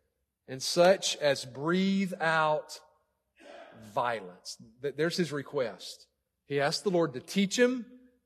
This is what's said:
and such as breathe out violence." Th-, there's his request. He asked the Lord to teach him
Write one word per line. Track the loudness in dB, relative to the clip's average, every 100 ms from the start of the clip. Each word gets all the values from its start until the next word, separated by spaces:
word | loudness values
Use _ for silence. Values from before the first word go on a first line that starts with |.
| _ _ _ _ -14
and | -8
such | -4 4 6 6 2 0
as | 0 0
breathe | -4 -6 0 2 2 2 -2 -2
out | 0 2 2 0 -4 -16 -20 _ _ _ _ _ -20 -20 -20 -20 -8
violence." | -2 -2 -2 -8 -16 -16 -16 -18 _
Th-, | -4 0
there's | 0 0
his | -2
request. | -2 -6 -2 -4 -4 -14 -16 -20 _ _ _ _
He | 0
asked | 0 0 0
the |
Lord | 2 2 -2
to |
teach | -4 0 0 4
him | 2 2 -8 -16 -20 _